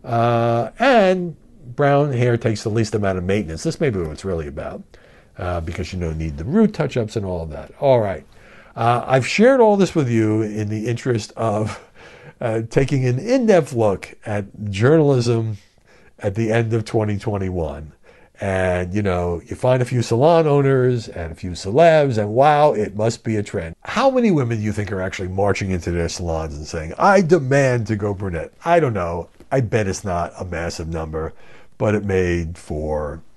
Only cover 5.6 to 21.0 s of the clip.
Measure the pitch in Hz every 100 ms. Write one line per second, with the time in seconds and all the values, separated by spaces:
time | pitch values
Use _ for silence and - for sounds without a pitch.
5.6 | 82 82 85 92 85 80 80 71 90 202
6.6 | 214 - 151 127 104 113 98 90 82 73
7.6 | - - 143 127 104 90 - - - -
8.6 | - - 117 120 - 135 117 - 233 269
9.6 | 220 202 185 165 127 113 107 110 107 107
10.6 | 104 107 113 117 135 117 - - 113 107
11.6 | 107 - - - - - - - 120 110
12.6 | 113 - 135 139 131 127 202 269 226 185
13.6 | 139 117 107 92 - - - 104 101 -
14.6 | 104 98 123 160 143 131 117 113 113 104
15.6 | _ _ _ _ - - 104 98 113 117
16.6 | 113 113 107 117 107 101 - 101 95 90
17.6 | 76 71 76 _ - _ - _ 98 95
18.6 | 92 90 90 101 101 90 87 85 - 95
19.6 | 127 127 123 123 113 117 151 165 156 143
20.6 | 135 135 127 123